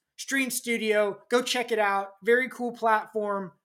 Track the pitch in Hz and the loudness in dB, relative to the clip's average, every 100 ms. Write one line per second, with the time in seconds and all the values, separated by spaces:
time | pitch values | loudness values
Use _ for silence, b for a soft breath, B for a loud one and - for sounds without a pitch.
0 | _ - - 269 254 - 233 233 220 208 | _ -14 -4 -2 -2 -4 -2 -2 2 2
1 | 208 202 - 240 240 247 240 220 202 196 | 2 -2 0 0 2 -2 0 0 2 0
2 | 196 - 190 240 254 - 240 240 226 214 | -4 -4 2 2 2 -4 -8 -2 2 2
3 | 214 220 208 196 190 - | 0 -4 -2 -4 -6 -14